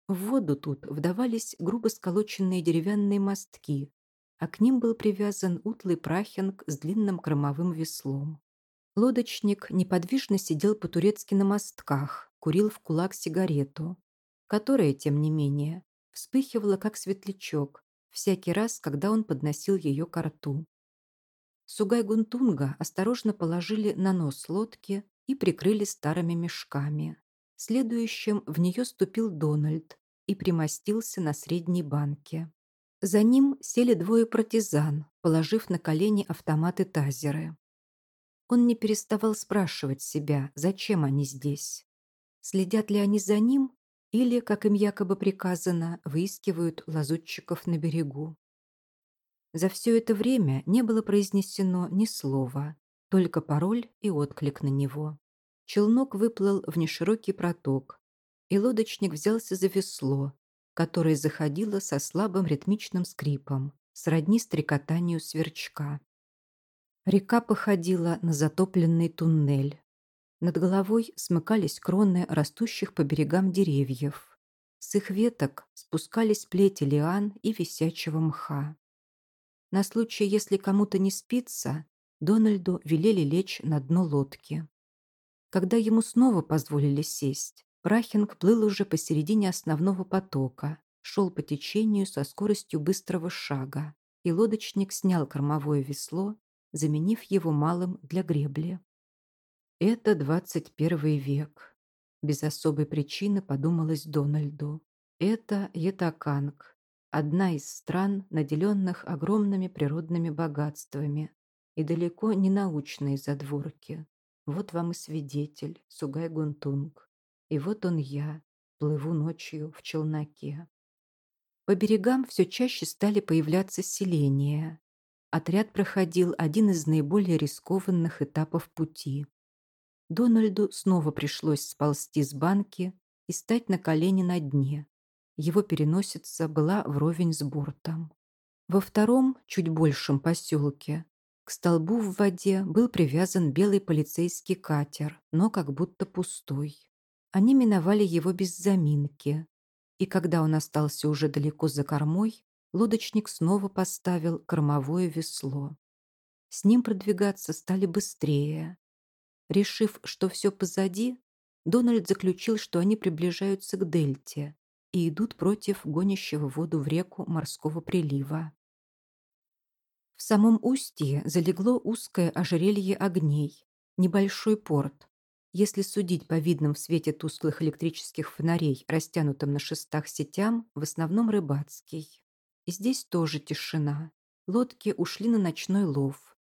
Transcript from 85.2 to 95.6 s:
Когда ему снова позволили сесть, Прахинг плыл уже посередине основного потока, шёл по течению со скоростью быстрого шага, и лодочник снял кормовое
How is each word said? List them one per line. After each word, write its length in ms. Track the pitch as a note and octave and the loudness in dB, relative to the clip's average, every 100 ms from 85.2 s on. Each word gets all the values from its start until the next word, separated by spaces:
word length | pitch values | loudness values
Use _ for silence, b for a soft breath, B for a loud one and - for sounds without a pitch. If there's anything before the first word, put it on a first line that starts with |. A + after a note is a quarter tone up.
| _ _ _ | _ _ _
Когда 280 | F#3+ F3+ A#3 | 0 2 4
ему 240 | A3 A3+ | 4 4
снова 400 | A3 A#3 B3+ F#3 | 4 6 6 6
позволили 600 | - D3+ - D3 C#3+ C#3 | 2 0 2 2 2 2
сесть, 640 | D3 - C#3 C#3 - _ _ _ | -2 -4 -4 -4 -8 _ _ _
Прахинг 560 | F3+ A3+ A3+ G#3 G#3 - | 2 2 2 0 0 2
плыл 260 | F3+ A3+ | 4 4
уже 220 | G#3+ G3 G3+ | 4 0 -2
посередине 640 | D#3 - D#3 D3+ G#3+ F#3+ | -2 0 -2 2 2 2
основного 540 | - E3 D3+ F#3+ F#3 | -2 -2 0 2 0
потока, 720 | F#3 F#3+ F#3+ C#3 C3 - D3 D#3 _ _ | -2 -2 -2 -2 -4 -4 -8 -8 _ _
шёл 300 | - G#3 F#3 | -6 -2 -2
по 100 | D3+ | -2
течению 640 | - C#3+ - G#3 A3 G3+ F#3+ | -6 -6 -4 0 2 2 0
со 180 | C#3 | -4
скоростью 560 | C#3 - G#3 G3+ - D#3 | -6 -4 -2 -2 -2 -4
быстрого 500 | D3 F#3+ - F3+ E3+ | -2 -2 -2 -4 -4
шага, 640 | - - C3+ C3+ C#3 D3+ - _ _ | -8 -6 -6 -6 -8 -10 -12 _ _
и 80 | F3+ | -2
лодочник 600 | E3 A3 G#3+ - G3+ F#3+ | 2 2 0 -4 -4 -4
снял 340 | - F#3+ F3 C3+ | -2 0 0 0
кормовое 560 | C#3 C#3+ D3+ | -2 0 0